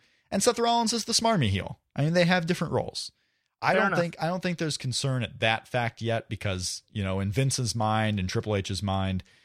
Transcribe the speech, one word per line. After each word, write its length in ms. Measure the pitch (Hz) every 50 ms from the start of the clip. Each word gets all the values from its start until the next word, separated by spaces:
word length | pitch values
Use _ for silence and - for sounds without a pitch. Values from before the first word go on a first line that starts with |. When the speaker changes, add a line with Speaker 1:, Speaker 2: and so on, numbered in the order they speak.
| _ _ _ _ _ _
Speaker 1:
And 100 | - 196
Seth 160 | - 240 226 233
Rollins 360 | 233 233 233 233 233 220 233
is 120 | 226 -
the 80 | - 226
smarmy 360 | - 226 226 226 185 127 101
heel. 300 | 95 92 - - - - _ _ _ -
I 60 | 139
mean, 100 | 156 170
they 120 | 180 170
have 220 | 170 180 180 170 165
different 260 | 175 - 170 143 139
roles. 380 | 117 - - - - - - - _ _ _ _ _ _ _ _ _
I 120 | - 135 175
Speaker 2:
Fair 80 | 190
Speaker 1:
don't 60 | 196 196
Speaker 2:
enough. 120 | 185 175
Speaker 1:
think, 160 | 175 170 - -
I 60 | 160 165
don't 140 | 180 185
think 160 | - 180 175 -
there's 200 | 170 156 135 -
concern 440 | - 131 113 - - 135 131 127
at 180 | 117 - - -
that 260 | 117 113 113 110 - -
fact 340 | - 127 120 113 - -
yet 280 | 113 113 113 113 - -
because, 520 | 110 - - 104 95 92 90 - - - - _
you 120 | _ 110 98
know, 160 | 95 95 95
in 100 | 98 101
Vince's 440 | 98 - 135 139 - - 127 110 98
mind 440 | 117 110 107 110 110 110 107 104 98
and 80 | 92 92
Triple 260 | - 117 107 104 107
H's 260 | 98 92 - 98 90
mind, 420 | 101 98 95 95 95 95 95 92 - - _ _ _